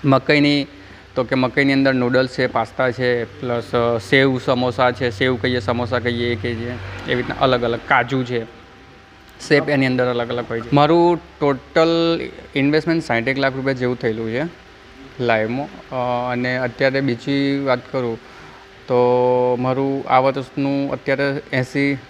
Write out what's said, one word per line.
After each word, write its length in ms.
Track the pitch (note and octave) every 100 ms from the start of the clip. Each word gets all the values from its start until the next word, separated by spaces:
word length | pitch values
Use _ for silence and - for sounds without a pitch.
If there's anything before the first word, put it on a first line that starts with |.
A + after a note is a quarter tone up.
મકાઈની 600 | D3 C3+ - D3+ C#3+ C#3+ C#3 - - - -
તો 100 | -
કે 100 | A#2
મકાઈની 380 | C3 B2+ C3 C#3
અંદર 200 | C3+ C3+
નૂડલ્સ 380 | C3 B2 B2+ B2+
છે, 160 | - B2+
પાસ્તા 440 | B2 A2 - C3
છે, 340 | A#2+ B2+ A#2+ A2 -
પ્લસ, 340 | B2+ A#2+ A2
અ, 240 | B2 A#2 A#2
સેવ 400 | - C#3 C3+ C3
સમોસા 520 | - B2 B2+ A#2+ B2+
છે, 200 | A#2+ B2+
સેવ 260 | - C3 B2+
કહીએ, 240 | C3 B2
સમોસા 380 | G2+ A#2+ A#2+ B2
કહીએ, 340 | A#2 A#2+ A#2+
એ 20 |
કહીએ, 360 | A#2+ B2 A#2 A#2+ B2 - - -
એવી 60 |
રીતના 200 | B2+ A#2 -
અલગ 220 | C3+ B2+
અલગ, 180 | A#2 A#2 -
કાજુ 360 | C3+ B2 C3+
છે, 200 | B2 B2 A2+ - - - - - - - - - -
શેપ 200 | C#3+ C#3
એની 180 | C#3+ C3
અંદર 200 | B2+ B2
અલગ 220 | A#2+ A#2
અલગ 160 | A#2+ A2+
હોય 120 | A#2
છે. 140 | A#2
મારું 460 | C#3+ D3+ E3+ F3 E3+ - -
ટોટલ 800 | D3 C3+ - - E3 E3 E3 E3 C3 - -
ઇન્વેસ્ટમેન્ટ 500 | C#3+ C#3 D#3 D#3 E3
સાઠેક 340 | D#3 A#2 A#2 C3+
લાખ 180 | C3+ C3
રૂપિયા 160 | C3+
જેવું 240 | C3 B2 B2
થયેલું 340 | B2 A2 A2+
છે 120 | A#2 E3 - - - - - - -
લાઈવમાં. 460 | A#2+ A2+ A2 B2 D3
અ, 680 | - - C3 B2 B2 B2
અને 260 | B2 B2+ B2+
અત્યારે 420 | B2+ A2+ C3+ C3+
બીજી 640 | C#3 A#2+ - C#3 C#3 C#3
વાત 140 | C#3 B2 -
કરું 260 | C3+ B2 A2 - - - - - -
તો 720 | - B2 B2 B2 B2 B2 B2 B2
મારું 440 | B2+ C3 C#3 C#3 -
આ 100 | B2+
વર્ષનું 720 | C3+ C3+ B2 - C#3 C#3 C#3
અત્યારે 520 | C3+ - C3+ C#3 C#3 -
એંસી 460 | C3+ B2+ C#3+ C#3 C#3 -